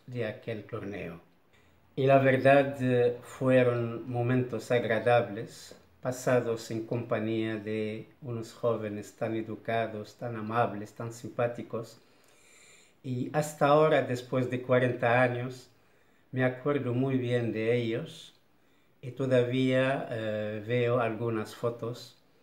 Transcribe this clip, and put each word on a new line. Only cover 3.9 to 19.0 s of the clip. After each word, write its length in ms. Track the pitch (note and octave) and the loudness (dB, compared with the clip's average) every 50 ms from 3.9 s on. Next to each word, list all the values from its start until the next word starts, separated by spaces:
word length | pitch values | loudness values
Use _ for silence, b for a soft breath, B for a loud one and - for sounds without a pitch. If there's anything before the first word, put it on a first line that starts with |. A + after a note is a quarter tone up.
| A#2 A2+ - B2+ | -4 -6 -8 -6
momentos 600 | A#2+ A#2+ A#2+ A#2+ B2+ B2+ B2 B2 A2+ G#2+ - - | -4 -2 0 2 2 0 0 0 -4 -6 -2 0
agradables, 1080 | B2 A#2+ A2 A2 A2 G#2+ G#2+ A#2+ A#2+ A#2+ A2 G#2 G2+ G#2+ C3+ - - - - - - - _ _ _ _ | 0 0 2 2 0 2 4 4 4 4 4 0 -6 -10 -10 -12 -14 -18 -20 -20 -20 -20 _ _ _ _
pasados 680 | - C3 B2+ - - - B2+ B2 A#2 A#2 A2+ A2+ - - | -6 -6 -6 -2 0 2 2 2 2 0 -4 -4 -6 -8
en 160 | A2+ A2+ A2 | -8 -8 -6
compañía 720 | - B2+ A#2+ A2+ - A#2 G#2+ G#2+ A2 A2+ A2+ A2 A2 A2 | -4 -6 -6 -4 -2 -2 -2 -2 -2 -2 -2 -2 -4 -4
de 520 | G#2+ G2+ G#2+ A2 A2 G#2+ G#2+ G#2+ A2 A2 - - - - | -6 -6 -6 -4 -4 -4 -6 -6 -10 -12 -16 -20 -16 -12
unos 320 | B2+ A#2+ A2+ A2+ - - | -10 -8 -8 -10 -12 -10
jóvenes 600 | - - A#2+ A2+ G#2+ G#2+ G#2 G#2 G#2 G2+ - - | -4 -2 0 0 0 -2 -6 -6 -8 -10 -12 -10
tan 220 | - A#2+ A2 A2+ | -8 -6 -4 -4
educados, 800 | A2+ G#2+ A2 G#2+ - - - A2+ A2+ A2+ G#2+ G2+ G#2+ G#2+ - - | -4 -6 -6 -10 -10 -6 -4 -2 -2 -2 -4 -6 -10 -12 -12 -14
tan 200 | - B2+ A#2+ A#2 | -12 -10 -8 -8
amables, 580 | A2 G#2+ G#2+ A2+ A#2 A#2 G2+ G2+ G#2 G#2+ - - | -8 -6 -4 0 0 0 0 0 -6 -10 -12 -12
tan 180 | - A#2 A#2 A2+ | -10 -10 -10 -10
simpáticos. 880 | - - A2 - - A#2+ A#2+ A#2+ - A2 - - A2+ A#2 - - - b b b b b b b b b b b b b b b b b b b b - | -12 -14 -10 -4 -2 -2 -2 -2 -6 -12 -8 -8 -8 -8 -10 -16 -20 b b b b b b b b b b b b b b b b b b b b -8
Y 260 | C3+ B2+ B2 B2+ - - | -6 -4 -4 -4 -2 0
hasta 320 | D3+ D3+ - - - D#3 | -2 -2 -2 0 2 4
ahora, 340 | C#3+ D3 D3+ D#3 D#3 D3+ C3+ | 6 6 6 6 6 4 4
después 480 | B2 A#2+ B2 A#2+ - - - B2+ B2 B2 | 2 0 -2 -6 -4 -4 -2 -2 -2 0
de 140 | C3 B2 - | -2 -4 0
cuarenta 580 | - B2+ B2+ B2+ B2 A#2+ - - A#2 A#2 B2 | 2 4 4 4 2 0 2 2 4 4 4
años, 480 | B2+ A#2+ B2 A#2+ B2 C3 B2+ - - _ b b b b b b b b b b b b | 4 4 2 -2 -6 -8 -10 -12 -18 _ b b b b b b b b b b b b
me 140 | - B2+ B2+ | -4 0 0
acuerdo 500 | B2+ B2+ - - C#3+ D3 C#3 A#2+ B2 A#2 | 0 -2 -2 -2 -2 -2 0 0 -2 0
muy 240 | B2 C3 C3+ C3+ B2+ | 0 0 2 0 0
bien 340 | A#2+ A#2+ B2 A#2+ A2+ A2 G#2 | 0 0 0 0 0 0 -2
de 240 | A2 A2 A2+ B2 | -2 0 2 2
ellos 640 | B2 A#2 A2+ A2+ C3 E3 - - - - - _ _ _ _ _ b b b b b b b b _ | 2 2 0 -2 -4 -6 -8 -12 -16 -20 -20 _ _ _ _ _ b b b b b b b b _